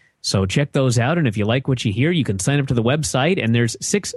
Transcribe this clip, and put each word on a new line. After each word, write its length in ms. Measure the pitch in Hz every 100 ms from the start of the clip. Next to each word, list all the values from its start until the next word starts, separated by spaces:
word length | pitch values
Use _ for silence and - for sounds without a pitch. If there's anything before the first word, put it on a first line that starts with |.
| _ _
So 260 | - 104 95
check 260 | 143 143
those 260 | 147 131 117
out, 200 | 120 175
and 100 | 139
if 80 | 117
you 80 |
like 240 | 104 123 127
what 160 | 131
you 80 | 117
hear, 180 | 98 143
you 140 | 180
can 140 | 110 95
sign 200 | - 143
up 80 | 139
to 60 |
the 80 | 120
website, 600 | 113 151 147 127 143 190
and 120 | 113
there's 220 | 120 117 -
six 340 | - 202 -